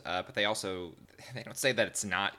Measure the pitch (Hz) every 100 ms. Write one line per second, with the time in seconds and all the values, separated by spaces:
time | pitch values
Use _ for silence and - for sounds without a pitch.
0 | - 90 - 110 104 107 98 92 87 -
1 | - - - 120 - - 135 117 98 -
2 | 104 90 98